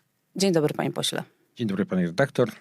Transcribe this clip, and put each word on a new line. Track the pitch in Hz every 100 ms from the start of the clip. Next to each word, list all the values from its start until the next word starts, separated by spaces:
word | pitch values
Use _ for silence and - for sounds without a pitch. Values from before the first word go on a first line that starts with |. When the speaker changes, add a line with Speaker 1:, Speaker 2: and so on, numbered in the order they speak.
| _ _ _ 185
Speaker 1:
Dzień | 196
dobry, | 165 151
panie | - -
pośle. | - 143 - - _ _ -
Speaker 2:
Dzień | 113
dobry, | 95 92
pani | 92 87
redaktor. | 87 135 - 113 -